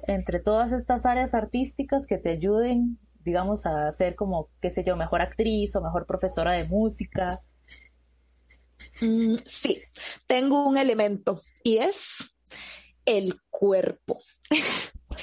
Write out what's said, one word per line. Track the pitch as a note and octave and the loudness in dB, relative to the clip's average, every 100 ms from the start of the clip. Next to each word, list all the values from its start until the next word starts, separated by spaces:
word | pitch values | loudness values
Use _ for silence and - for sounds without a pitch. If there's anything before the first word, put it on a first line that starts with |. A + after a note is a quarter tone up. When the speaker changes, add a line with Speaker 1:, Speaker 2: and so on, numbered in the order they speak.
| - | -2
Speaker 1:
entre | G3 F#3 F3 | -2 -2 -2
todas | G#3 G#3+ A#3 | 2 2 2
estas | B3 A#3+ B3 B3 | 0 0 2 2
áreas | B3 C4 | 2 2
artísticas | A#3 G#3+ B3 C4+ - C#4 C#4 C#4 | 0 0 -2 -2 -4 -2 -2 0
que | F#3 | -2
te | E3+ | 0
ayuden, | E3 F#3 G#3+ A#3+ A#3+ A#3+ A#3 _ _ | 0 2 2 2 2 0 -2 _ _
digamos, | D#3+ F3 F#3 G#3+ F3 | -2 0 0 -2 -2
a | D3+ D3+ | 0 0
ser | D3+ F3+ F3 | 0 0 0
como, | G3 F3 D#3 _ | -2 -2 -4 _
qué | F3+ | -4
sé | F3+ | -2
yo, | F3+ F3 | -2 -2
mejor | E3 F3 | 0 0
actriz | F3+ - A3+ G#3+ G#3 G3+ | 0 0 0 0 0 -2
o | |
mejor | E3 F3 - | -2 -2 -2
profesora | F#3 F#3+ F3 E3 | -2 -2 0 0
de | F3+ D#3+ | 0 0
música? | G3 A3 G#3+ F#3+ - F3+ F#3 - _ _ - - _ _ _ _ _ _ _ _ _ - - | 2 0 -2 -6 -2 -2 -4 -10 _ _ -20 -20 _ _ _ _ _ _ _ _ _ -20 -4
Speaker 2:
Mm, | A3+ A3+ A3+ A#3 - | 0 2 2 0 -2
sí, | - - - - - - - - | -2 -2 -2 -6 -16 -16 -8 0
tengo | B3+ C#4 C#4+ C#4+ | 2 4 2 4
un | C4+ | 4
elemento | C4+ A3 G#3 G3 - F#3 - _ | 4 2 2 0 -4 -6 -8 _
y | A#3 A3 | 0 2
es | D#4 G4+ - - - _ _ - - - - _ - | 2 -2 -4 -6 -10 _ _ -20 -18 -20 -20 _ 0
el | G#3 F#3+ F3 _ | 0 0 -6 _
cuerpo. | - G3+ F#3+ - - - - - _ - | 0 2 4 2 -4 -6 -8 -10 _ -2
<laughs> | D4+ - - - - - - | 0 0 -4 -6 -12 -14 -12